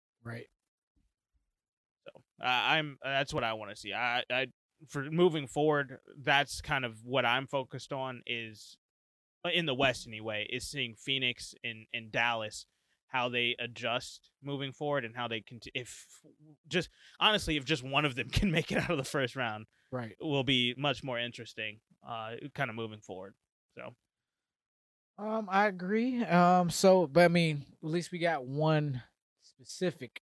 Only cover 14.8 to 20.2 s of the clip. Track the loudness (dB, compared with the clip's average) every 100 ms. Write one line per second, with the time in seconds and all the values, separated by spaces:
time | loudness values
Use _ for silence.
14.8 | -4 -2 -4 -6 -6 -6 -8 -16 -10 -8
15.8 | -8 -12 -20 -20 -20 _ -20 -20 -4 -4
16.8 | -4 _ -18 0 2 2 0 -2 0 -2
17.8 | 0 0 2 0 -2 0 2 2 0 0
18.8 | 0 -2 -2 -2 -2 -2 -4 -4 -10 _
19.8 | _ -8 -8 -8